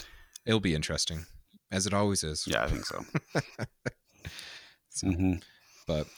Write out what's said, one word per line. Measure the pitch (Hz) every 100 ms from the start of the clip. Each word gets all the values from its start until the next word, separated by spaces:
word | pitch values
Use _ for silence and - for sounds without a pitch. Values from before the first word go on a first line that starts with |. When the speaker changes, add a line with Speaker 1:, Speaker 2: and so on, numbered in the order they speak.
| - - - - -
Speaker 1:
It'll | 113
be | 98
interesting, | 76 - 78 - 80 78 - - - -
as | 98 95
it |
always | 101 104 98
is. | - - -
Speaker 2:
Yeah, | 57
I | 57
think | -
so. | - - - - -
Speaker 1:
<laughs> | 160 - - 117 _ 123 - _ _ - - - - - - _
So, | - 95
Speaker 2:
Mm-hmm. | 85 95 87 - - _ - -
Speaker 1:
but, | 78 73